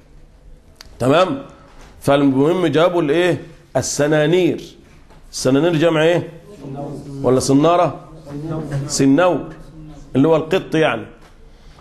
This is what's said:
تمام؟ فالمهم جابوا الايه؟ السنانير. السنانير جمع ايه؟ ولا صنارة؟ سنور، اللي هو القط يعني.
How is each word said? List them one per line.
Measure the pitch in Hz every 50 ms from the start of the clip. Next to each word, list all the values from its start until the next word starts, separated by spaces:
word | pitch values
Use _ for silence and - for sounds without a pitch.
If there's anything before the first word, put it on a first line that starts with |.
| - - - - - - - - - - - - - - - - - - - -
تمام؟ | 113 131 143 170 185 180 143 - - - - - - - - - - - - -
فالمهم | - 139 139 143 143 139 127 131 139 156 180 185 180
جابوا | 165 135 151 165 180 180 175
الايه؟ | 165 143 143 170 180 175 160 - - - - - - - -
السنانير. | 135 123 - - - 147 147 156 151 151 151 170 185 180 156 117 - - - - - - - - - - - - - - -
السنانير | - - - 151 135 139 156 180 170
جمع | 147 156 165 160 151 156
ايه؟ | 165 175 165 - - - - - - - - 139 139 139 143 143 143 - - - 143 139 139 135
ولا | 123 127 131
صنارة؟ | 127 - 135 139 151 165 175 175 175 147 - - - - - - - - 143 143 151 165 160 156 151 143 143 139 135
سنور، | 139 - - 139 135 135 156 180 180 165 127 - - - - - - - - - - - - - - -
اللي | 127 139
هو | 160 160
القط | 151 123 - - 185 - - -
يعني. | 156 156 139 120 110 104 - - - - - - - - - - - - - - -